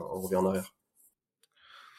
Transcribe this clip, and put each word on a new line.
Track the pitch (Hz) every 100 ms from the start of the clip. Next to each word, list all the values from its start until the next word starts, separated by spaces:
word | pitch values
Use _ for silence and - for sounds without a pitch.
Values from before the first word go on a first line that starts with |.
| 98
on | 95
revient | 92 92
en | 95
arrière. | 95 92 - _ _ - _ _ _ _ _ - - -